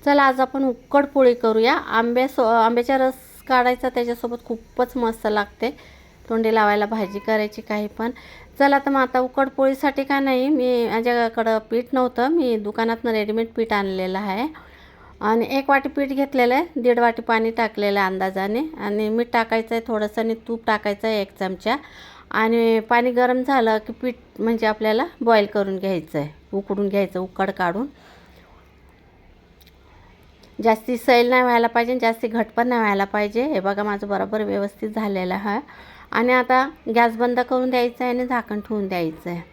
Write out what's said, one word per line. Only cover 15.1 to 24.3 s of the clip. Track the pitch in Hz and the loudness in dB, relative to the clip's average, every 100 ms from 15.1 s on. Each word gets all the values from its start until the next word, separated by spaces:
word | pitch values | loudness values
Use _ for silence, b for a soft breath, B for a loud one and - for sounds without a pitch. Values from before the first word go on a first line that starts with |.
| - | -4
आणि | 208 226 233 | 0 0 0
एक | 269 269 | -2 2
वाटी | 277 269 | 0 0
पीठ | 285 277 | -4 -2
घेतलेलं | 269 277 269 240 | -2 -2 2 2
आहे, | 262 349 269 | 2 -2 -2
दीड | 240 240 | 0 4
वाटी | 240 233 | 2 0
पाणी | 226 226 226 | -2 0 0
टाकलेलं | 226 220 214 208 202 | -2 -4 -2 0 0
आहे | 190 | 0
अंदाजाने, | 190 190 190 196 226 311 320 | -2 -4 -4 -4 -4 -6 -8
आणि | 202 208 214 | -6 -2 -2
मीठ | 226 233 | -2 0
टाकायचं | 240 226 226 220 | -2 0 -2 -2
आहे | 233 226 | -6 -2
थोडंसं, | 220 208 220 | -4 -2 -2
आणि | 226 226 - | -4 -4 -6
तूप | 226 226 | -6 -2
टाकायचं | 214 214 202 220 | -2 -2 -4 -2
आहे | 214 | -2
एक | 196 - | -4 -6
चमचा. | 190 180 214 277 B B B B B | -6 -4 -4 -4 B B B B B
आणि | - 226 233 226 226 | -2 2 2 4 2
पाणी | 220 240 247 | 2 0 2
गरम | 240 247 254 | 2 2 2
झालं | 254 269 226 220 | 2 2 2 0
की | 220 | -4
पीठ | 233 254 240 - | -8 -8 -8 -18